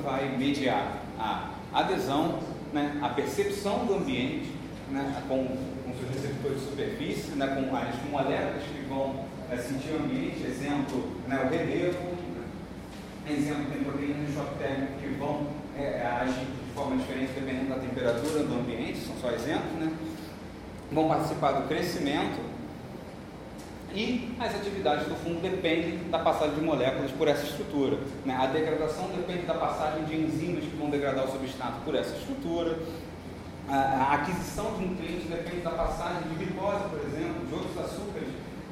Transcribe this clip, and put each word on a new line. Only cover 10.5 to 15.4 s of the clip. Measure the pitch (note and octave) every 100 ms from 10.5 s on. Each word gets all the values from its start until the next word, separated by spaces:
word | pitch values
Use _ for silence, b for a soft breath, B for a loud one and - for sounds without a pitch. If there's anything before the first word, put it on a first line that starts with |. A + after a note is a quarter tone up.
| - C#3 C#3+ - B2 - - B2+
né, | D3+
o | E3+
relevo, | E3 - E3+ F3+ F3 F3 F3 - E3+ - - - - - - - - D3+
exemplo, | C#3+ C#3+ D3 -
tem | D3
proteínas | C#3 C#3 C#3+ D3 D3
de |
choque | D3 - -
térmico | C#3 C3+ C3+ -
que | C#3 -
vão, | D3 D3